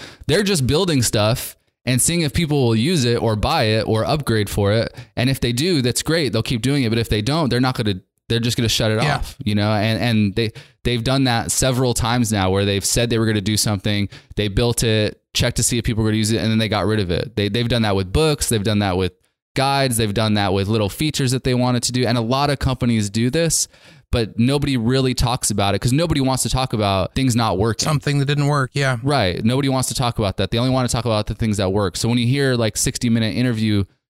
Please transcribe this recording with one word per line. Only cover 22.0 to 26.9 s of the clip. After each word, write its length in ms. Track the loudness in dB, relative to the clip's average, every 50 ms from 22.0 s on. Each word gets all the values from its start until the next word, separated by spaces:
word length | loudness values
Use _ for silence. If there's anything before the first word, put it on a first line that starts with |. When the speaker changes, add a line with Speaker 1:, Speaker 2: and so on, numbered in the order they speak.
| 0 2
Speaker 1:
And 100 | 0 0
a 40 |
lot 280 | 0 0 0 0 0 0
of 100 | 0 0
companies 500 | 0 -2 -2 0 0 0 2 0 0 -2
do 200 | -2 0 0 0
this, 380 | 0 0 0 0 0 -2 -4 -6 -8 -16 -20 -20 -20 -20 _ _
but 260 | -2 -2 -2 -2 0 0
nobody 400 | 2 2 2 2 0 0 0 0
really 380 | 2 2 2 2 2 0 0
talks 340 | 0 0 0 0 -2 -2 -2
about 240 | 0 0 2 2 0
it 60 | 0
'cause 120 | 0 0
nobody 300 | 2 2 2 0 0 0
wants 220 | 0 0 0 0 -2
to 60 | -2
talk 220 | -2 -2 -2 -2 -2
about 420 | 0 0 2